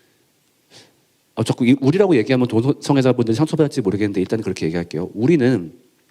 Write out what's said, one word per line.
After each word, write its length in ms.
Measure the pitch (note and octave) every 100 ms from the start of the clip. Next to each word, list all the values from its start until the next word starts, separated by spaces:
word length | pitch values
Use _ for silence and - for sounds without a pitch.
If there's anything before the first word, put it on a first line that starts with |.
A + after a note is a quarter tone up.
| _ _ _ _ _ _ _ - - _ _ _ _
어, 80 | -
자꾸 220 | A#2 - A#2+
이 100 | C#3
우리라고 360 | C3 F3 G3+ D3
얘기하면 320 | G#2 B2+ B2
동성애자분들이 840 | A2 B2+ D3 - C#3+ B2+ B2 A2+ A2+
상처받을지 460 | D3+ D3+ D3 C#3
모르겠는데 380 | G2+ F#2+ G#2 F#2+
일단 180 | F#2 A2
그렇게 240 | G2 F#2 E2+
얘기할게요. 440 | E2+ E2+ - F2+
우리는 600 | - B2 E3+ B2 A#2+ E2 - _ _ _